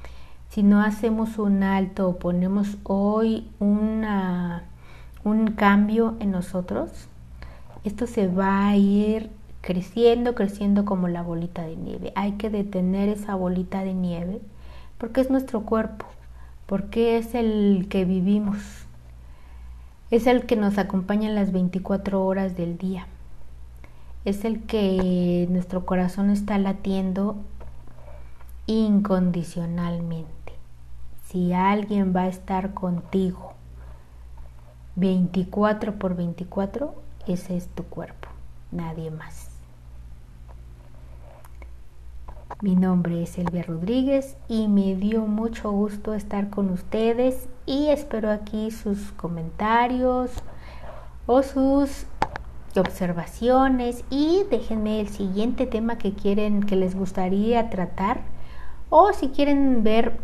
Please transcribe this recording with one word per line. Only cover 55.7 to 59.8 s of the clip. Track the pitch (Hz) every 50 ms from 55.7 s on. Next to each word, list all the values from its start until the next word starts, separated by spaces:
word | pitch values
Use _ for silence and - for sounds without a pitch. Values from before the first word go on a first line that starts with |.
| - 214 226 233 233 233
que | - 196
quieren, | 196 - - 196 196 208 208 208 208 202
que | 202 - 185
les | 190 185 185 185
gustaría | 190 190 185 - 196 185 185 190 202 214 226 240 233 220 226
tratar | 190 185 175 180 - - 190 208 262 - - - - - - - - - - - - - - -
o | 320 311 370 415
si | 381 - 311 -
quieren | - - 285 285 285 277 277 269 254 233